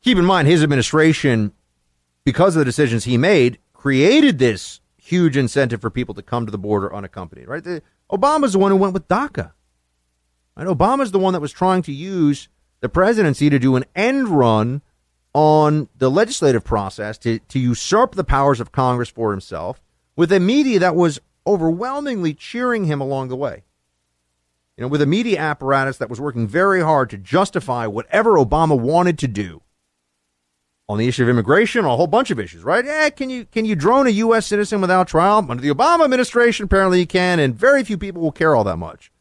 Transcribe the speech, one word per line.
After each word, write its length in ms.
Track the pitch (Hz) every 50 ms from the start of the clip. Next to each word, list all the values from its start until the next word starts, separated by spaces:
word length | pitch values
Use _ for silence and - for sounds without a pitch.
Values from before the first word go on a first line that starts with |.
| _
Keep 160 | 247 247 185
in 60 | 175
mind, 220 | 180 190 180 147
his 140 | 143 175 160
administration, 880 | 151 147 143 131 113 - - 156 156 160 151 - - 139 120 110 107 104 _ _ _ _ _ _ _ _ _ _ _ _ _ _ _
because 300 | 143 - - 175 196 165
of 40 | 160
the 60 | 143
decisions 400 | 127 113 - 151 120 117 113 -
he 120 | 120 123
made, 400 | 117 139 185 214 156 123 120 - _ _ _ _
created 640 | _ - 139 135 131 135 190 262 311 294 277 190
this 440 | 127 127 120 104 92 - - - - _ _ _
huge 380 | _ _ - 175 180 175 160 131
incentive 460 | 139 131 117 - 143 135 120 117 104
for 80 | - 110
people 240 | - 123 123 - 95
to 80 | 101
come 240 | - _ 123 123 117
to 60 | 107
the 80 | 104 101
border 340 | 92 104 104 101 95 95 -
unaccompanied, 540 | 104 98 90 _ 98 90 80 - 64 62
right? 160 | 90 131 160 -
The, 180 | 175 175 156 _ _ _ _ _ _
Obama's 420 | - 190 214 285 302 311 285 240 190
the 60 | 190
one 100 | 190 196
who 80 | 196
went 160 | 190 202 196 185
with 140 | 190 -
daca. 460 | _ 180 220 285 285 - - 87 - _ _ _ _ _ _ _ _ _ _ _ _ _ _ _ _ _ _ _ _ _
Right? 100 | - 156
Obama's 440 | 185 180 127 180 214 262 269 269 214
the 80 | 185 196
one 140 | 190 190 185
that 80 | 170
was 100 | 147 143
trying 300 | - - 185 190 185 185
to 100 | 165 -
use 560 | 139 139 170 190 196 180 160 147 143 - - _ _ _ _ _ _ _
the 80 | -
presidency 600 | 123 - 170 185 214 240 214 196 151 131 - 143 147
to 100 | 147 135
do 160 | 120 135 127
an 80 | 127 135 _ _
end 360 | 180 208 247 269 277 262 220
run 520 | 170 143 123 117 110 107 110 120 131 143 _ _ _ _ _ _ _ _ _ _ _
on 560 | 143 156 151 151 156 151 151 151 151 147 _ _
the 120 | _ 131 131
legislative 540 | 139 185 226 226 277 - 165 143 123 113 -
process 540 | - 120 104 98 95 - - 104 107 110
to, 220 | - - 117 113 113
to 200 | _ _ - 131
usurp 560 | 127 123 117 - - - - 214 247 254 -
the 80 | 190 151
powers 380 | - 151 135 139 143 139 117
of 100 | 117 -
Congress 380 | - - 131 127 123 123 120 -
for 220 | _ - 113 107
himself 500 | 101 95 - - 95 78 85 92 127 _ _ _ _ _ _ _ _
with 160 | - 170 160
a 80 | 196 190
media 400 | 180 196 254 285 302 262 226 185
that 160 | 180 180 165
was 240 | 175 175 165 143 - _ _ _ _ _
overwhelmingly 880 | 180 202 180 165 160 165 175 233 247 269 285 294 285 247 202 175 160 147
cheering 520 | _ - - - 240 247 247 240 220 190
him 160 | 156 151 139
along 260 | 139 135 139 135 131
the 80 | 127 127
way. 280 | 131 143 123 87 98 _ _ _ _ _ _ _ _ _ _ _ _ _ _ _ _ _ _ _ _ _ _ _
You 60 | - 117
know, 40 |
with 140 | 131 147 147
a 40 | 147
media 340 | 139 165 214 240 240 196 147
apparatus 580 | 160 156 147 _ 135 135 139 135 135 135 131
that 120 | - 131 107
was 120 | 120 110
working 260 | 143 147 117 120 113
very 340 | 101 104 165 185 196 190 180
hard 280 | 165 160 156 143 131 117
to 80 | 107
justify 680 | 98 95 - 131 175 202 - - 175 - 127 123 120 113
whatever 500 | 110 101 113 - _ - - 202 233 208
Obama 440 | 160 131 107 147 156 165 156 147 127
wanted 400 | 117 131 160 170 180 180 165 -
to 80 | -
do 340 | 127 101 101 101 87 80 - _ _ _ _ _ _ _ _ _ _ _ _ _ _ _ _ _ _ _ _ _ _ _ _ _
on 100 | - 104
the 100 | 107 113 127
issue 140 | 123 - 123
of 60 | 117
immigration, 540 | 123 120 101 107 143 190 233 208 - 240 196
on 80 | 143
a 60 | 120
whole 100 | 123 175
bunch 240 | 165 202 233 269 -
of 80 | 185 117
issues, 240 | 95 85 - 82 85
right? 220 | 123 170 226 247
Yeah, 240 | 285 302 311 311 294
can 200 | 294 - 269 262
you, 140 | 254 247 226
can 220 | _ _ 226 220
you 100 | 220 214
drone 320 | 156 139 202 247 277 277
a 40 | 247
U 220 | 208 202 226 226 226
S 120 | 226 -
citizen 340 | - 208 202 208 - 214 202
without 300 | 185 180 185 185 180 -
trial? 360 | - 156 175 196 208 214 190 127
Under 120 | 120 123
the 120 | 127 147 143
Obama 320 | 139 254 320 349 339 320
administration, 580 | 277 254 254 247 - - 240 240 233 220 - 208
apparently 380 | 185 202 196 190 190 180 180
you 60 | 175
can, 340 | - - 185 180 185 180 170
and 120 | 143 131 120
very 300 | 107 226 262 285 277 226
few 140 | - 214
people 240 | 165 196 196 180 175
will 100 | 165 156
care 240 | - - 165 160 147
all 80 | 117 104
that 140 | 98 87
much. 340 | 82 85 80 80 _ _ _ _ _